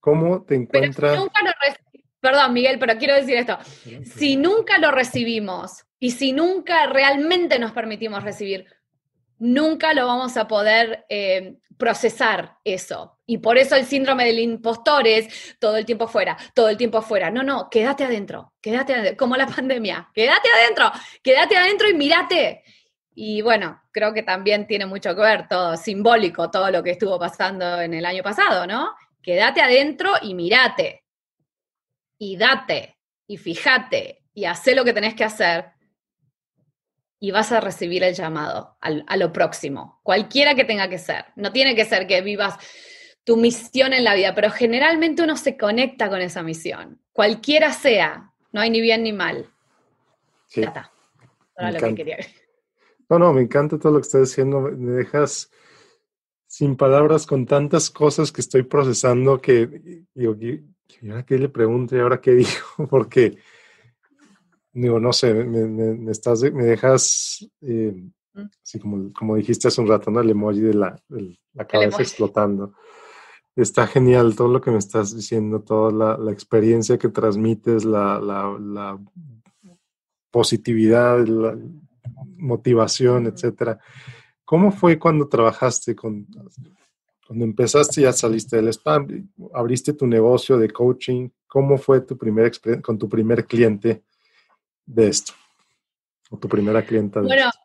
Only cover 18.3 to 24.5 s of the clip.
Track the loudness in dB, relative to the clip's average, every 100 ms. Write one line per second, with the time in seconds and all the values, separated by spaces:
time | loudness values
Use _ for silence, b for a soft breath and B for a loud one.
18.3 | -14 -18 _ -6 -4 -2 -2 -2 -2 -2
19.3 | 0 -2 -4 -4 -4 -4 -8 -10 -2 2
20.3 | 2 4 4 4 2 0 B B B 2
21.3 | 4 4 4 4 2 2 2 2 2 2
22.3 | 0 0 -4 b b b _ _ -16 -8
23.3 | -4 2 0 0 -12 _ -4 -2 -2 -4
24.3 | -2 0